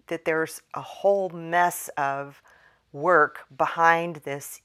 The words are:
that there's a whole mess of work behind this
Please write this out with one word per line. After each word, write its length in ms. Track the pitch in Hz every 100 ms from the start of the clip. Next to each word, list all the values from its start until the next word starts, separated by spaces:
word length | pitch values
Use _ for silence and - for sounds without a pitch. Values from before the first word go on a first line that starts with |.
| -
that 160 | 165
there's 380 | - 160 160 - _
a 60 | -
whole 500 | 139 - 196 202 185
mess 580 | 170 165 175 175 - - -
of 460 | 139 139 143 139 _ _ _ _ _
work 540 | 143 160 170 147 - - 135
behind 600 | 160 - 165 165 170 151
this 440 | 147 139 - -